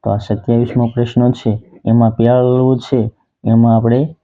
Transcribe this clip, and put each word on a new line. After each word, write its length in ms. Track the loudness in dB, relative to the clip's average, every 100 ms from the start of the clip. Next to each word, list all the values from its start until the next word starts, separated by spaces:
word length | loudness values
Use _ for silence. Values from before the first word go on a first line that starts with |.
તો 80 | -2
આ 80 | -4
સત્યાવીસમો 680 | -4 -6 0 0 0 -2 -2
પ્રશ્ન 380 | -2 -2 0 0
છે, 180 | 0 -4 -6 -8 -10
એમાં 260 | -2 2 2
પહેલું 680 | 2 0 2 2 2 0 -2
છે, 220 | -2 -4 -4 _ _ _
એમાં 320 | 0 2 4 2
આપણે 400 | 2 0 -2 -8